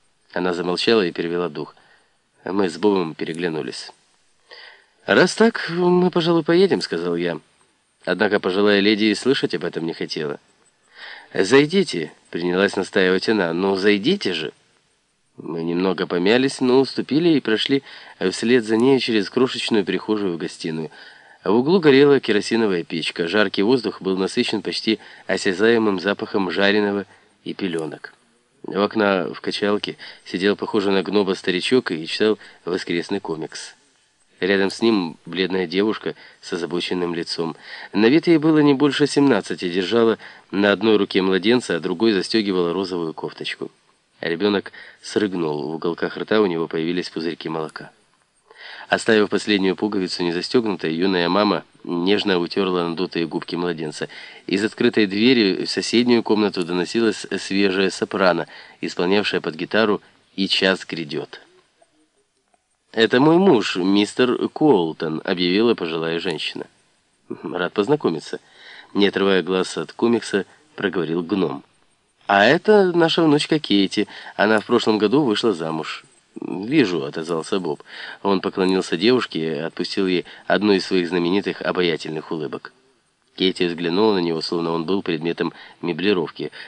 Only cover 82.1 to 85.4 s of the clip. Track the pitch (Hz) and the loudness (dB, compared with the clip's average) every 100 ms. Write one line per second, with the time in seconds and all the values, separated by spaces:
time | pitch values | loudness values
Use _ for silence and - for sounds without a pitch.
82.1 | 78 - 82 69 - - - _ _ _ | -10 -8 -8 -8 -10 -14 -20 _ _ _
83.1 | _ _ - 92 - 87 80 85 90 110 | _ _ -2 -2 0 -2 -2 -2 2 2
84.1 | 98 85 80 - 85 82 85 82 98 92 | 2 0 -2 -4 -4 -2 -2 -2 -2 -2
85.1 | 82 85 82 | -4 -2 -2